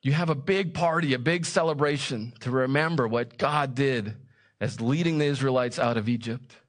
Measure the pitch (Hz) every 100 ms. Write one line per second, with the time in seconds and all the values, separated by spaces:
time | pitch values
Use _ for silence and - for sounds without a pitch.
0 | 131 151 170 147 135 190 190 147 170 165
1 | 160 127 123 175 160 190 165 147 147 147
2 | - 123 117 - 127 131 127 139 160 165
3 | 117 117 120 - 135 151 139 123 139 123
4 | 104 104 - _ _ _ 104 107 117 147
5 | 170 156 147 139 135 131 123 117 120 117
6 | 107 120 113 117 - -